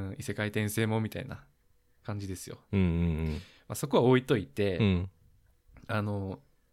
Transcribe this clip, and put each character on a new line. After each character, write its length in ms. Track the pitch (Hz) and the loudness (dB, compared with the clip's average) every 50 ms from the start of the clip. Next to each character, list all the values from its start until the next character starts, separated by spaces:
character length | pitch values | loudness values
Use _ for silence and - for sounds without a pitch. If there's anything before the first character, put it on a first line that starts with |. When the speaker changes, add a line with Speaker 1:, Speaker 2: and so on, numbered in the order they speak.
| 98 95 | -6 -8
Speaker 1:
う 20 | |
ん、 40 | 98 | -10
異 60 | - - | -8 -8
世 100 | - 101 | -6 -4
界 140 | - 107 | -4 -4
転 220 | 104 104 107 107 104 | -2 0 0 0 0
生 180 | 104 110 113 | 0 0 0
も 140 | 110 110 113 | 2 0 0
み 80 | 110 104 | -2 -2
た 100 | - - | -6 -8
い 80 | - | -10
な 160 | - - - - _ _ _ _ _ _ _ _ _ _ _ - | -10 -12 -14 -16 _ _ _ _ _ _ _ _ _ _ _ -10
感 160 | - 104 101 | -8 -8 -8
じ 80 | 101 | -8
で 80 | 95 92 | -8 -10
す 120 | - - - | -10 -12 -14
よ。 100 | - - _ _ | -16 -18 _ _
Speaker 2:
う 60 | 101 | 2
ん 20 | 98 | 4
う 40 | 92 | 4
ん 40 | |
う 20 | 87 82 85 85 85 78 78 80 80 | 4 4 2 2 2 2 0 0 -2
ん。 100 | 76 78 - - - - _ | -2 -4 -8 -12 -20 -20 _
Speaker 1:
ま 60 | - 107 | -12 -8
あ、 20 | |
そ 120 | - - | -6 -2
こ 100 | 139 - | 2 4
は 60 | 180 120 | 4 6
置 160 | 127 127 127 | 6 6 4
い 40 | 131 | 4
と 140 | - 139 | 2 0
い 80 | 107 87 | 0 0
て、 320 | - - - 101 98 90 | -2 -2 0 0 0 2
Speaker 2:
う 60 | 82 113 | 2 2
ん。 260 | 98 92 87 92 92 - _ _ _ _ _ _ _ _ _ _ _ - - - | 2 2 2 -2 -4 -10 _ _ _ _ _ _ _ _ _ _ _ -20 -16 -8
Speaker 1:
あ 140 | - 107 107 | -4 -4 -2
の、 380 | 104 104 104 101 98 95 95 - - _ _ _ _ _ | -2 -2 -4 -4 -6 -6 -8 -10 -14 _ _ _ _ _